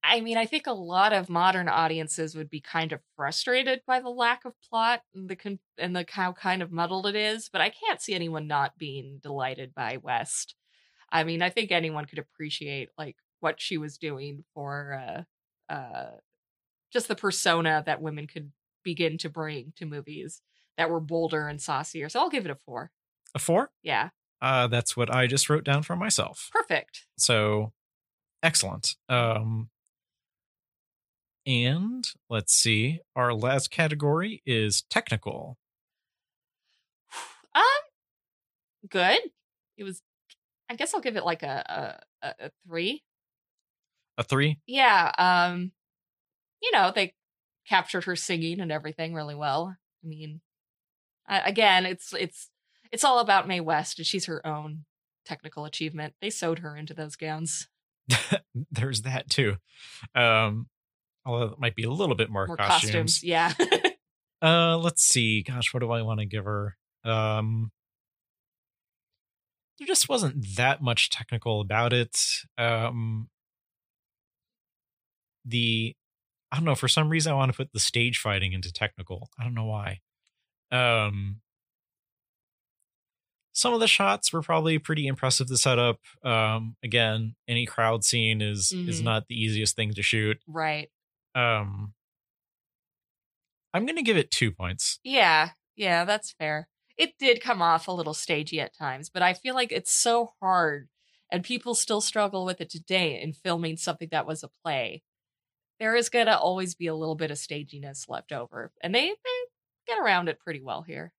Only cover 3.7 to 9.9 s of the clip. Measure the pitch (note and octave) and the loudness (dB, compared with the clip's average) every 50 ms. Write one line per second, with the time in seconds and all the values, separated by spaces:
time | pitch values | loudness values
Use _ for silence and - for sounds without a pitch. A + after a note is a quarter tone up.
3.7 | C4 C4 _ - B3+ B3+ C4 B3+ B3 B3 A#3+ A#3 B3 B3 _ B3+ A#3 _ _ _ | -2 -2 _ -2 -2 0 0 -4 -4 0 2 2 2 0 _ -16 -18 _ _ _
4.7 | - A3+ A3+ A3+ A#3+ A#3 _ _ _ F#3+ F#3+ F#3 F#3+ F3+ - G#3 G3+ F#3 _ _ | -2 0 2 2 0 0 _ _ _ -16 -12 -12 -12 -10 -8 -10 -10 -10 _ _
5.7 | _ - - F3+ F3+ F3+ F3 - - - F#3 F3+ F3+ - - F#3+ F#3 F#3 F3+ E3+ | _ -6 -6 -4 -4 -4 -6 -6 -4 -4 -4 -4 -4 -4 -2 -2 -2 -2 -2 -6
6.7 | F3 E3 E3+ E3+ F#3 F#3+ F#3 G3+ G3+ G#3+ G#3+ G#3+ A3 A3+ A3 - - F#3+ E3 G#3 | -4 -4 -2 -2 -2 -4 -4 -2 -2 0 -2 -2 -2 -4 -8 -8 -2 0 0 0
7.7 | - - - A4+ - - - - G#3 F#3 E3+ E3 D#3+ D#3 D3+ D3+ D3+ C#3+ C#3 C3+ | 0 -4 -2 -2 -2 -2 -4 -6 -4 -4 -4 -4 -6 -6 -6 -2 0 0 0 0
8.7 | _ _ D#3+ D3 C3+ C#3 B2+ C3+ C#3 C3+ _ D3 C#3+ C#3 C3 C3 C3 - C#3 B2+ | _ _ -12 -10 -10 -12 -12 -14 -18 -18 _ -10 -6 -4 -4 -4 -6 -8 -12 -14
9.7 | C3 - C3 G#2+ | _ -8 -6 -6